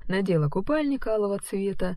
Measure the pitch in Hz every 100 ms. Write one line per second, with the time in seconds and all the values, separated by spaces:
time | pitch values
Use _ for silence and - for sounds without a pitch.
0 | - 185 196 165 147 190 190 302 285 269
1 | 233 214 202 196 - 202 196 190 185